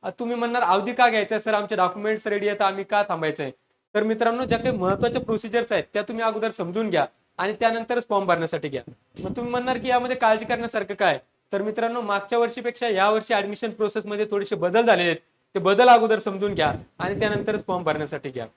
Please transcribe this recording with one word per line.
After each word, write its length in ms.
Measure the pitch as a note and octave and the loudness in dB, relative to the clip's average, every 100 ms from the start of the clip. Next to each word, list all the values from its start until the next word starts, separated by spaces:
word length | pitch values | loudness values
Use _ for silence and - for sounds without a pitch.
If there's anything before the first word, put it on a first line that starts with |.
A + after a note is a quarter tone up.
अ, 80 | F#3+ F3+ | -10 -8
तुम्ही 160 | A#3 A#3+ | -6 -4
म्हणणार, 260 | A#3+ A#3+ | -2 0
"अवधी 320 | G#3+ F#3+ G#3 | 2 2 2
का 160 | A#3+ B3 | 4 4
घ्यायचा 300 | A3 G#3 A3 | 4 0 -2
सर, 140 | G#3+ | 0
आमचे 220 | G#3+ G#3 G#3 | 0 0 2
डॉक्युमेंट्स 520 | F3+ G#3 G#3 A3 G#3+ | 0 0 -4 -2 -2
रेडी 200 | G3+ G3+ | -2 -2
आहेत, 140 | G3+ | 0
आम्ही 220 | G3 G3 | 0 0
का 200 | G3 G#3 | -2 0
थांबायचं 400 | G#3 E3+ D#3 - | 0 -2 -2 -2
आहे?" 80 | C#3+ - _ _ _ G#3+ | -6 -10 _ _ _ -2
तर 80 | |
मित्रांनो, 420 | G#3+ A3 A#3 A#3+ B3+ | 0 2 0 0 -2
ज्या 120 | A3+ | -2
काही 200 | A#3+ A#3+ | 0 -2
महत्त्वाच्या 440 | F3+ G3 A#3+ C4 | 0 0 0 -2
प्रोसिजर्स 500 | B3+ A3 A3+ A3+ A#3 | -4 -4 -2 -2 0
आहेत 120 | G3 - | -2 -2
त्या 80 | G3+ | -6
तुम्ही 220 | G#3 A3+ | -6 -2
अगोदर 260 | A3+ G#3+ A3 | -2 -2 -4
समजून 400 | G#3+ E3+ F#3 A3 | -4 -6 -4 0
घ्या 160 | F3 C#3 _ _ _ | 0 0 _ _ _
आणि 160 | F#3 | -6
त्यानंतरच 540 | G#3+ A3+ A3+ A3+ A#3+ A#3 | 0 0 0 -2 -4 0
फॉर्म 160 | G3+ F#3+ | -2 2
भरण्यासाठी 440 | E3+ E3 D#3+ D3 | 0 0 -4 -6
घ्या. 120 | C3+ A#2+ B2+ _ - | -8 -10 -20 _ -12
मग 120 | F#3 F#3+ | -10 -6
तुम्ही 160 | A#3+ | -4
म्हणणार 260 | B3 B3 B3+ | -4 -2 -4
की 100 | A3 | 0
यामध्ये 280 | B3 B3 B3+ | 0 0 0
काळजी 300 | A#3 A3 A3 | 2 2 0
करण्यासारखं 480 | A#3+ A#3 A3+ G3 | -4 -4 -6 -6
काय? 260 | G3+ F#3+ C#3 _ _ _ | 0 0 0 _ _ _
तर 80 | G3 | -4
मित्रांनो, 400 | G#3 G#3+ A3+ A#3+ | -4 -2 -2 -2
मागच्या 380 | G#3+ G3+ G3+ A#3 | -2 -4 -2 0
वर्षीपेक्षा 480 | A#3 A#3 A#3+ A#3+ A#3+ | 0 0 -6 -4 -2
यावर्षी 460 | G3 G3 A3 G#3+ | 2 4 2 0
ॲडमिशन 360 | G#3+ G3+ G#3 A#3 | 0 0 -6 -8
प्रोसेसमध्ये 560 | A3 G#3+ A3 G#3 G#3 G#3+ | -4 -4 -4 -6 -4 -2
थोडेसे 240 | G3+ G3+ G3 | -2 -4 -2
बदल 260 | F3 F#3+ | 0 2
झालेले 280 | A#3 F#3+ F3 | 4 4 4
आहेत, 100 | E3 _ _ _ G3 | 0 _ _ _ -2
ते 40 | |
बदल 300 | F3 G3+ B3 | 2 6 10
अगोदर 300 | A#3+ A3 A3 | 8 8 2
समजून 340 | A3 F#3+ G3+ | 0 -4 -4
घ्या 200 | F3+ D#3 - - _ | 0 0 -2 -10 _
आणि 200 | F3+ G3+ | -4 0
त्यानंतरच 460 | G#3+ G#3 G3 G#3+ - | 0 0 -2 -4 -2
फॉर्म 180 | F3+ | -4
भरण्यासाठी 460 | E3 D3+ D3 D3+ C#3 | -2 -2 -4 -8 -8
घ्या. 160 | B2 A2 | -10 -12